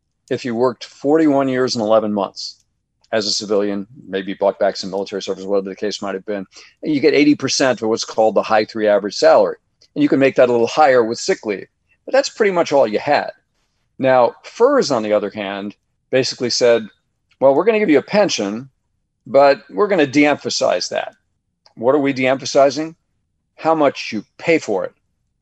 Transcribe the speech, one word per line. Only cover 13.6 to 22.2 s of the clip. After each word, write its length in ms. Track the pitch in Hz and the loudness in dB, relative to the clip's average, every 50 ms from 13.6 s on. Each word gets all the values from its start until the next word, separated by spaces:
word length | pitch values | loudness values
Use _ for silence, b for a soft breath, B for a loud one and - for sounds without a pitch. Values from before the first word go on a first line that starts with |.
| _ _ _ _ _ _ _ - | _ _ _ _ _ _ _ -4
Now, 360 | 131 131 131 127 120 120 - - - | 0 2 4 4 4 2 0 -6 -20
fers, 460 | - - - 190 185 294 254 180 135 | -14 -2 2 2 4 4 2 2 2
on 120 | 135 113 | 0 -2
the 120 | 107 107 104 | 0 0 0
other 160 | 104 104 98 | 0 0 -2
hand, 440 | - 110 101 95 101 98 101 104 - _ _ _ _ _ _ - | -8 -8 -8 -8 -8 -8 -10 -12 -16 _ _ _ _ _ _ -2
basically 400 | 131 131 127 - - - 127 117 | 0 0 0 -2 -4 -6 -6 -4
said, 360 | - - 123 120 117 113 110 95 _ _ _ _ _ _ _ _ _ - | -2 2 2 4 4 2 0 -6 _ _ _ _ _ _ _ _ _ 2
"Well, 140 | 127 139 135 | 2 4 4
we're 100 | 151 180 | 4 2
gonna 160 | 226 220 214 | 2 0 0
give 100 | 208 170 | 2 4
you 80 | 147 - | 2 2
a 40 | |
pension, 680 | - - 190 208 202 151 - - 104 98 107 117 139 135 _ _ _ _ _ _ _ _ _ _ _ | 2 2 0 0 0 0 0 -4 -4 -6 -6 -8 -12 -16 _ _ _ _ _ _ _ _ _ _ _
but 380 | - 110 135 151 180 208 214 - _ | 0 2 4 4 4 4 2 -2 _
we're 200 | - 185 208 190 | -4 -2 -2 0
gonna 180 | 202 170 143 | 2 0 0
de-emphasize 840 | 135 131 147 147 147 139 - - 120 - - - 107 92 90 - - | 2 2 2 2 2 2 -2 -4 -8 -4 -2 0 0 0 -2 -4 -6
that." 260 | - - - - - _ _ _ _ _ _ _ _ _ _ _ _ | -6 -8 -8 -8 -12 _ _ _ _ _ _ _ _ _ _ _ _
What 220 | - 110 127 143 | -2 0 2 2
are 40 | 151 | 2
we 120 | 139 139 | 0 0
de-emphasizing? 800 | 135 127 | -2 0